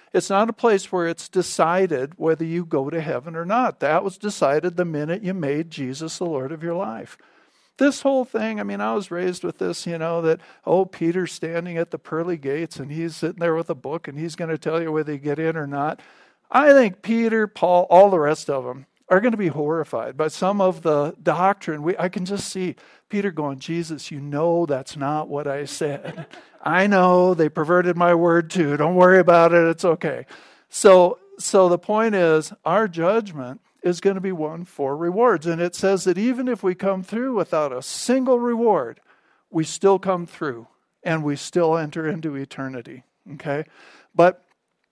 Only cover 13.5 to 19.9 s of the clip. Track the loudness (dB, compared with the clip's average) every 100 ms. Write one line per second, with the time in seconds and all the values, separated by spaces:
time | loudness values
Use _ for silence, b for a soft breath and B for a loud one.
13.5 | -2 -4 -8 -8 -10 -10 -10 -10 -8 -6
14.5 | -6 -4 -4 -2 -4 -4 -6 -6 -4 -2
15.5 | -4 -6 -4 -4 -6 b b b b _
16.5 | 4 6 6 6 0 -2 0 0 0 -2
17.5 | 0 2 2 6 8 8 6 2 -2 -4
18.5 | -6 -6 -12 -16 _ 0 2 2 0 -2
19.5 | -2 -4 -4 -4